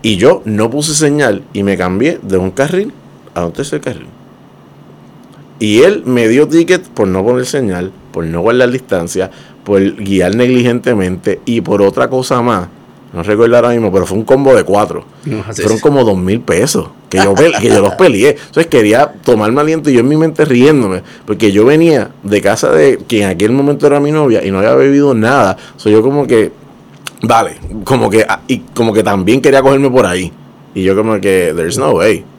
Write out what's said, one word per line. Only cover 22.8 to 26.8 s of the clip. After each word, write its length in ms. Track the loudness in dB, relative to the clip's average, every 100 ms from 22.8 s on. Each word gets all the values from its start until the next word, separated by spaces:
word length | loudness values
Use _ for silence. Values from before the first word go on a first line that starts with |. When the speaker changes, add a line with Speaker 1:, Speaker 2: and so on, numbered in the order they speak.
| 2 0 -2
Speaker 1:
quien 180 | -2
en 40 | -2
aquel 240 | -2 0
momento 340 | 0 0 0 0
era 140 | 2
mi 100 | 0
novia 340 | 0 0 0
y 60 | -2
no 80 | 0
había 160 | 2
bebido 400 | 2 2 2 2
nada. 440 | 2 0 2 0 -2 -12 -6
So, 140 | 2
yo 120 | 2
como 240 | 2 -2 0
que, 260 | 0 0 -6 -20 -20